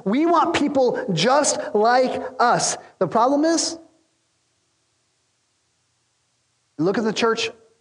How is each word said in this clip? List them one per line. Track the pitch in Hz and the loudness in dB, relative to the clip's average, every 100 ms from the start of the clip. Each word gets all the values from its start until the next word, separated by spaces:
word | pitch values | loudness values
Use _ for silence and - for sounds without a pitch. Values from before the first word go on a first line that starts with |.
We | 190 254 339 | -2 0 2
want | 330 277 | 2 2
people | 330 294 269 247 254 - | 0 0 0 0 -2 -4
just | 160 214 285 277 - - | 0 2 2 0 -2 -2
like | 208 226 247 254 - - - | 0 2 2 2 -4 -8 -2
us. | 240 175 - - - - | 0 2 -2 -6 -10 -4
The | 190 | -2
problem | 226 247 285 320 | 2 2 2 2
is, | 330 - - - _ _ _ _ _ _ _ _ _ _ _ _ _ _ _ _ _ _ _ _ _ _ _ _ _ _ _ _ - | 0 -2 -8 -18 _ _ _ _ _ _ _ _ _ _ _ _ _ _ _ _ _ _ _ _ _ _ _ _ _ _ _ _ -4
look | 170 202 | -2 0
at | |
the | 220 | -2
church | - 226 226 226 - _ _ | -2 -2 -2 -6 -10 _ _